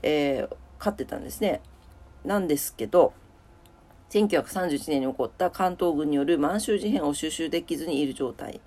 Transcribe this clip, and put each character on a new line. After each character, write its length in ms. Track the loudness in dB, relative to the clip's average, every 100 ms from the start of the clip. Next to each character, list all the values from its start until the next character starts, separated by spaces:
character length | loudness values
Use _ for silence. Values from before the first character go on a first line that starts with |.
え 440 | 2 2 2 0 -4
ー、 80 | -8 -16 -4
勝 160 | -4
っ 40 | -4
て 80 | -8
た 120 | -8
ん 60 |
で 60 | -10
す 100 | -2
ね。 200 | -2 -2 -8 -20 -20 -20 -20 -12
な 160 | -2 0
ん 80 | 2
で 80 | 0
す 180 | -2 -8
け 100 | 2
ど、 280 | 6 6 2 -20 -20 -20 -20 -20 -20 -20 -20 -2
千 180 | 2 4
九 100 | 2
百 120 | -2
三 180 | -4 -2
十 60 | -2
一 120 | 0
年 120 | 0
に 60 | 0
起 60 | -2
こ 100 | -4
っ 40 | 0
た 140 | -2
関 280 | 2 -2 2
東 160 | 0 2
軍 160 | 2
に 40 | 2
よ 100 | 2
る 120 | 2
満 240 | 2 0
州 160 | 0 0
事 120 | 2
変 160 | 0 0
を 100 | -2
収 160 | -6
拾 180 | -4 -2
で 140 | -4
き 120 | -4 -6
ず 120 | -2
に 120 | -2
い 60 | -2
る 80 |
状 180 | -2 -4
態。 300 | -4 -12 -14